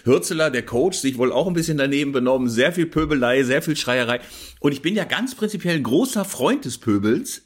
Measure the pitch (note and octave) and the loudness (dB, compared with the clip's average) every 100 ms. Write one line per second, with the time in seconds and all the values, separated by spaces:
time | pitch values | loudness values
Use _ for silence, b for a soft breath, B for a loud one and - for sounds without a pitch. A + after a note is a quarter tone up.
0 | - D#3 F3 E3 D#3 B2+ A#2+ A#2+ F3 - | 2 2 2 0 0 0 -2 0 0 0
1 | C3+ B2+ B2 A#2+ F3+ E3+ E3 D3+ C#3 C#3 | -2 0 2 2 0 0 0 0 0 0
2 | C#3+ C3+ B2+ C3 B2 A2+ C#3 E3+ D#3+ D#3 | 0 0 2 2 2 2 2 2 0 0
3 | D#3 C#3+ A#2+ C3 B2 C#3 E3 D3 - B2+ | 0 2 2 2 2 0 0 -4 -2 0
4 | A#2 A#2+ B B B B C#3+ C#3 E3 G#3 | 0 -2 B B B B -2 0 -2 -2
5 | E3+ C#3+ B3 - G#3+ G3 F3 E3 A2+ C#3+ | -2 -2 -4 -4 -6 -2 -2 -2 2 2
6 | C4 A2 F#2+ - G3 C#4+ C3+ - A#2 G2+ | 2 -2 -4 -2 0 0 -4 -4 0 2
7 | G#2 B2+ - - | 2 0 -2 -10